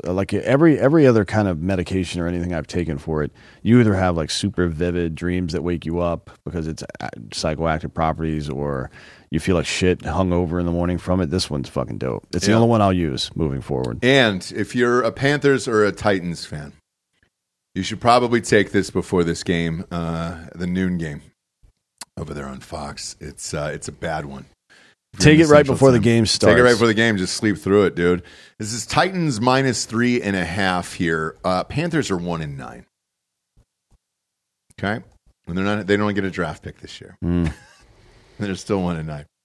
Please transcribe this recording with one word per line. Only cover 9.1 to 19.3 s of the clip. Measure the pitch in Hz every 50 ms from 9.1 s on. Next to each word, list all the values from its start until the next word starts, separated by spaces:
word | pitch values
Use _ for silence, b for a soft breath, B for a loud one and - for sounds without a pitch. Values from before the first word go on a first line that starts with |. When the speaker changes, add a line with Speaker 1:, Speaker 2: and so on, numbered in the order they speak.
| B B B _
Speaker 1:
you | - 80
feel | - 95 90
like | 82 76
shit | - - - 95 90 87 -
hungover | - 80 78 92 95 90 87 87 90 78 85 90
in | 87
the | 85 85
morning | 87 87 90 90
from | 85 - 90 90 95
it. | 87
This | 69 80 92 - -
one's | 76 71 64 -
fucking | - 69 62 - 55 50
dope. | 64 64 55 50 - _ -
It's | 87 92
the | 101
Speaker 2:
Yeah. | 113
Speaker 1:
only | 113 117 117
one | 117 107
I'll | 101 98
use | 92 90 85 76 64 62 - - -
moving | - 82 71 67 65
forward. | - - 71 64 64 60 60 80 -
Speaker 2:
And | 127 139 135 120 110 95 90 - - -
if | 110 98 - -
you're | 123 123 120 123 123
a | 117 113 -
Panthers | - 135 143 147 147 147 143 135 117 -
or | 131 113 107 104
a | 101 90
Titans | - - 104 98 92 85 87 80 - -
fan, | - 82 73 73 73 - _ _ _ _ _ _ _ _ _ _ _ _ _ _ _ _ _ _ _ -
you | 95 92
should | - 110 92
probably | 120 117 120 123 123 117 120 117
take | - - 120 104 95 -
this | - 101 92 -
before | - 92 - - 98 90 85
this | 82